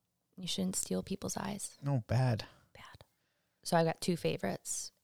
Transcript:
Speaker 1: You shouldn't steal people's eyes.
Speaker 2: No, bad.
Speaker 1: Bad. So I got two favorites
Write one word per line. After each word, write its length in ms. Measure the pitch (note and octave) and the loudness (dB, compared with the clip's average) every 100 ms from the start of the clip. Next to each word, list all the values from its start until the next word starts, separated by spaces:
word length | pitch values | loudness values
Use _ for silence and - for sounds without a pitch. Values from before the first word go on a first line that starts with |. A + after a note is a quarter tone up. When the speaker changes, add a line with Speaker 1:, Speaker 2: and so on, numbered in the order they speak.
| _ _ _ - | _ _ _ -10
Speaker 1:
You 120 | F3+ | -4
shouldn't 280 | - F#3 F#3+ | 0 0 0
steal 280 | - F#3 | 0 -2
people's 340 | F#3 F#3+ - - | -2 -4 -4 -4
eyes. 400 | G3 G3+ - - | -4 -6 -10 -6
Speaker 2:
No, 200 | C#3+ C#3 - | -2 0 2
bad. 380 | A#2 C3 A2 - - _ | 4 4 2 -2 -14 _
Speaker 1:
Bad. 320 | - - - - _ _ _ _ _ | -20 -20 -20 -20 _ _ _ _ _
So 140 | - E3+ | 2 4
I 60 | |
got 180 | E3 - | 4 2
two 160 | - E3+ | 0 0
favorites 760 | D#3+ D#3+ F#3+ F#3+ - - - _ | 0 0 -2 -4 -6 -6 -8 _